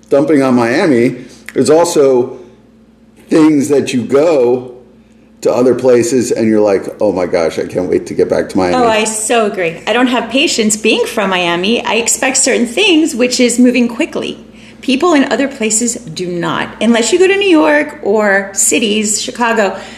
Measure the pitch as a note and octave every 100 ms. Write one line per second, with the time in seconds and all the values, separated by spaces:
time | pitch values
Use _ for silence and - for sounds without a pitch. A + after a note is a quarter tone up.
0 | _ C#3 D3+ D3 C3 B2 A#2 C#3 F#3 A#2+
1 | B2 - - - - - - D#3 E3+ D#3
2 | C#3 B2+ B2 - - - _ _ _ _
3 | _ - - D#3+ D#3 D3 A#2+ C#3 A2+ C3
4 | G#2+ C#3 E3 D3 A#2+ B2+ - - - -
5 | _ _ _ _ G2+ A2 B2+ - B2+ A#2+
6 | A2+ C3 G#2+ - A2 G#2+ G#2 F#2+ - -
7 | G#2 F#2 F2 F2 D#2+ - - F2 F2+ F#2+
8 | - F#2 E2+ E2 E2 - F2+ B3+ A#3 G#3+
9 | A3 A3 - A#3+ G#3 G3 E3+ E3 - A#3
10 | B3+ A#3+ A#3 C4 E4 - G#3+ G#3+ A3 A4+
11 | A#4 - G3 F3+ F3 E3+ F#3+ A#3+ - G#3+
12 | A#3 - C4+ C4+ C4+ G#3+ A3+ - G#4 D#4
13 | E4 A3+ B3 - A#3+ A#3 B3 B3 A#3+ -
14 | A#3 - A3 - - - - - - C4
15 | F4 D4 - A3+ C4+ - A3 G#3+ A#3+ C4+
16 | - D#3 F3+ F3 E3+ F2+ - - A3+ A#3
17 | A#3 F4+ F#4 G4 G4+ D#4 D#4 D4 D4 -
18 | G3+ G#3+ G#3 G3 G3 - - D4 G#3 G#3+
19 | G#3+ - - A#3 A#3 A3 F#3+ F#3+ -